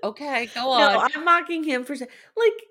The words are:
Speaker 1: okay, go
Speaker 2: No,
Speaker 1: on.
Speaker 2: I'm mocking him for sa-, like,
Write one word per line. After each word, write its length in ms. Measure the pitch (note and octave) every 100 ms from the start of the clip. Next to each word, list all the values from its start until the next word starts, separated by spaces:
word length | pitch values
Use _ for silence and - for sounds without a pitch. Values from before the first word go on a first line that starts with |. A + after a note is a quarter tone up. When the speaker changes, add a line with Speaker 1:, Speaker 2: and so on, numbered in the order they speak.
Speaker 1:
okay, 420 | G#3 G#3+ C#4+ B3+ A#3
go 160 | A#3+ C4
Speaker 2:
No, 280 | B3 A3 G3
Speaker 1:
on. 100 | A#3
Speaker 2:
I'm 100 | D4+
mocking 400 | E4+ E4+ F4 E4
him 200 | D#4 B3+
for 120 | B3+ C#4
sa-, 80 | B3 - _ -
like, 160 | A4+ G#4+ -